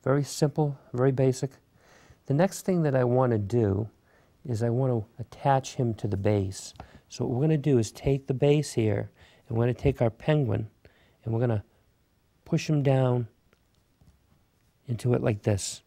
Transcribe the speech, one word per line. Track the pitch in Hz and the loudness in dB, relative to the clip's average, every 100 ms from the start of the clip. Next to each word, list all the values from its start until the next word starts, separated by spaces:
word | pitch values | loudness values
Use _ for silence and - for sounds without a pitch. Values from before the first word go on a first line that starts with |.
Very | 131 143 | 0 0
simple, | 139 - 151 147 147 139 - | -2 -2 0 0 -2 -4 -8
very | 123 135 | 0 0
basic. | 131 131 127 139 - _ _ _ - _ - - | 2 0 0 -6 -10 _ _ _ -20 _ -20 -4
The | |
next | 139 196 - - | 0 0 0 -2
thing | 180 | 0
that | 156 | 2
I | 131 | 2
want | 123 127 127 | 2 2 2
to | 113 | 0
do | 98 120 107 98 110 _ _ _ _ _ | 0 2 2 0 -4 _ _ _ _ _
is | - 113 | -8 -4
I | 117 | -2
want | 117 135 | 0 0
to | 117 104 - | -2 -4 -14
attach | 117 - 143 135 - - | -16 -4 2 2 0 -4
him | 120 | -2
to | 107 107 | -2 -4
the | 101 | -2
base. | 101 104 95 95 - - - - _ | 0 0 -2 -8 -16 -20 -20 -20 _
So | - | -6
what | 131 | -4
we're | 123 | 0
gonna | 156 156 | 2 2
do | 151 127 | 2 2
is | 107 | 0
take | - 143 135 - | -4 -2 -2 -2
the | |
base | 127 147 147 143 | 0 2 2 0
here, | - 107 107 110 _ - _ _ | 0 0 0 -6 _ -20 _ _
and | 113 | -2
we're | |
gonna | 120 | 0
take | 117 143 127 | 2 -2 2
our | 117 | 0
penguin, | - - 151 127 - 107 _ _ _ _ _ | 0 0 0 0 -2 -4 _ _ _ _ _
and | - | -6
we're | 113 | -2
gonna | 123 107 - _ _ _ _ _ _ _ | 0 -2 -6 _ _ _ _ _ _ _
push | - 160 - | -4 -4 0
him | 151 | 0
down | 139 131 127 123 117 _ _ _ _ _ _ _ - _ _ _ _ _ _ _ - | 2 2 2 0 -4 _ _ _ _ _ _ _ -20 _ _ _ _ _ _ _ -8
into | 117 123 | -4 0
it | 123 | 2
like | 123 104 | 0 0
this. | - 101 - - | 0 -2 -4 -12